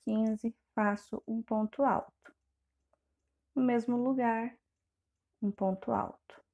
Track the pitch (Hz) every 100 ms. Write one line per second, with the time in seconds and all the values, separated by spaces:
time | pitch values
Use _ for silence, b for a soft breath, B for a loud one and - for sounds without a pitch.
0 | - 220 220 214 233 - _ - 208 208
1 | - - - 226 - 220 214 - 269 190
2 | - _ - _ _ _ _ _ _ _
3 | _ _ _ _ _ 269 254 240 233 240
4 | 247 262 233 226 240 - _ _ _ _
5 | _ _ _ _ - 101 135 95 - 104
6 | - - - - _